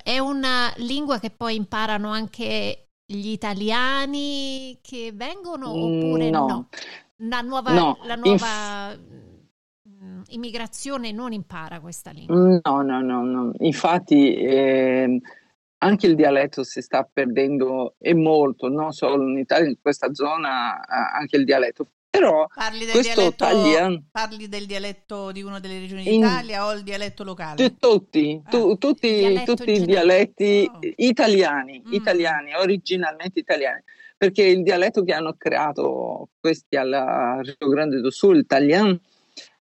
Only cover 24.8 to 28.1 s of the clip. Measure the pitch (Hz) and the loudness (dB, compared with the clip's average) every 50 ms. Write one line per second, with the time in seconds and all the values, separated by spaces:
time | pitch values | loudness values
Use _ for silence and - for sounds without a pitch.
24.8 | 196 202 196 196 _ _ 214 202 196 190 190 196 196 196 196 196 185 190 190 190 | -8 -8 -10 -12 _ _ -12 -10 -10 -10 -10 -12 -12 -12 -12 -12 -12 -12 -12 -12
25.8 | 185 185 190 190 190 202 214 220 220 220 254 254 233 226 214 202 202 208 214 208 | -12 -12 -12 -8 -2 2 4 4 4 4 2 0 -4 -8 -8 -6 -4 -4 -6 -6
26.8 | 202 196 202 196 208 202 196 - 208 190 185 180 175 156 151 151 262 247 - _ | -8 -10 -8 -8 -8 -10 -10 -12 -14 -14 -12 -12 -12 -12 -2 0 0 0 0 _
27.8 | - 247 220 196 - _ | 4 4 4 4 2 _